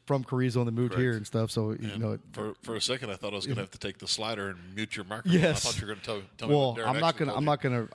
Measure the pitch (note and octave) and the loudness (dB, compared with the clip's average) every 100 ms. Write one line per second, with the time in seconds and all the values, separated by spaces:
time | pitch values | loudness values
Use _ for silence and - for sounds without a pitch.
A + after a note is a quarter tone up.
0 | - C#3 B2+ B2+ B2+ A#2+ A#2+ A2+ B2 G#2 | -2 0 0 0 2 2 2 2 0 2
1 | B2+ A2 G#2 A2+ A2+ A#2 G#2+ A2+ A2 G2+ | 2 2 0 0 0 0 0 -2 -4 -2
2 | G#2+ G#2 - - G#2+ - - A2 - B2+ | -2 -4 -8 -8 -8 -8 -8 -4 -2 -2
3 | A2+ F#2+ G#2 G2+ F#2+ A2+ F#2+ - G2+ - | -4 -6 -6 -4 -4 -4 -4 -6 -8 -8
4 | F#2+ - A2 G#2+ G2 F2+ F2+ F#2+ A2 - | -4 -2 -2 -4 -4 -8 -10 -6 -6 -6
5 | F#2+ A2 F3+ F3 D#3 D3+ C3 G2+ G#2 G#2 | -6 -2 4 6 6 4 0 -2 -4 -6
6 | - G#2+ F#2+ - A#2 D3 C3+ A#2 A2+ C#3 | -6 -6 -8 -4 4 4 4 2 0 2
7 | E3 - C#3+ - D3 D3 C#3 A#2+ A2 | 2 2 0 0 2 2 2 0 -2